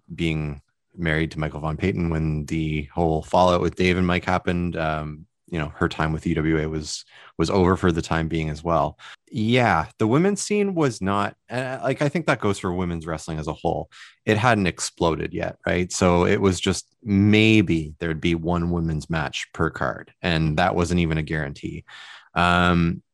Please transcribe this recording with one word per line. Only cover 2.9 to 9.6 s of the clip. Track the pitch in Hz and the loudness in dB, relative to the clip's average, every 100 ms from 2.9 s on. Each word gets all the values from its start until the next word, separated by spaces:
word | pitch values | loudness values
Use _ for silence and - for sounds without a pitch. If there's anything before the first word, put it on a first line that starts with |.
whole | - 85 78 | -2 0 -2
fallout | - 90 90 87 | 0 2 4 4
with | 87 - | 0 0
Dave | 92 90 | 2 2
and | 90 | 2
Mike | 90 - | 0 0
happened, | 90 - 87 87 82 | -2 0 -2 -2 -4
um, | 78 78 76 76 - _ _ | -4 -4 -6 -12 -18 _ _
you | 85 | -6
know, | 73 - | -6 -2
her | 85 | -2
time | - 80 | 0 -2
with | 78 87 | -2 -2
U | 80 | 0
W | 78 80 | 0 0
A | 78 | -2
was, | 78 76 - - - - - | -6 -8 -12 -14 -20 -10 -4
was | 82 | 0
over | 98 90 92 | 4 4 4
for | 92 | 2
the | 82 | 0
time | - 80 82 | 0 -2 -2
being | 80 78 | -2 -4
as | 76 | -4
well. | 82 80 76 - - - _ | -2 0 0 -4 -18 -20 _
Yeah, | 120 110 123 | -4 0 2